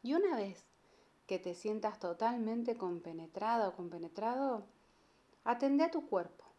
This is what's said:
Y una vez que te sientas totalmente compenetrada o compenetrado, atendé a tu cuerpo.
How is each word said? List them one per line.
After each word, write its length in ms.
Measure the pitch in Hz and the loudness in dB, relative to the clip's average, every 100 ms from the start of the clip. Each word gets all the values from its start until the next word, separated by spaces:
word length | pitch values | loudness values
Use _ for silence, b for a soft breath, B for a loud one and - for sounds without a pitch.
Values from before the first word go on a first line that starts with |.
Y 100 | 240 | 0
una 220 | 320 403 269 | 2 2 2
vez 280 | 196 196 - _ b b b b - | -2 -8 -18 _ b b b b -4
que 120 | 185 | -4
te 140 | 180 | -4
sientas 460 | 175 214 214 214 208 | -6 -4 -2 -2 -4
totalmente 760 | 180 170 226 240 220 233 233 233 | -6 0 0 0 -2 -2 -2 -2
compenetrada 920 | 185 175 170 165 165 - 208 233 202 | -2 -4 -6 -12 -10 -4 2 2 2
o 60 | 180 | -2
compenetrado, 880 | 175 175 165 - 220 247 277 226 202 b b b b b b b | -8 -8 -10 -4 -2 0 0 -2 -6 b b b b b b b
atendé 400 | - 240 277 277 | 0 2 4 6
a 80 | 330 | 4
tu 160 | 339 - | 2 0
cuerpo. 380 | 190 175 - - | 0 -2 -10 -20